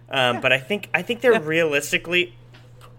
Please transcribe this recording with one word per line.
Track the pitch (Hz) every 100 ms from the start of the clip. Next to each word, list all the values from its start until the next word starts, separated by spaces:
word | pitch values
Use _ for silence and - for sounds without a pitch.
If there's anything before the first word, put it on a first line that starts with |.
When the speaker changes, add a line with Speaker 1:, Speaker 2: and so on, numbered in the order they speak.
| -
Speaker 1:
um, | 135 123 120
Speaker 2:
Yeah. |
Speaker 1:
but | 131
I | 131
think, | - 208 -
I | 165
think | 175 233
they're | 254
Speaker 2:
Yeah. | 226
Speaker 1:
realistically, | 156 165 160 143 143 175 165 180 - - - - - - -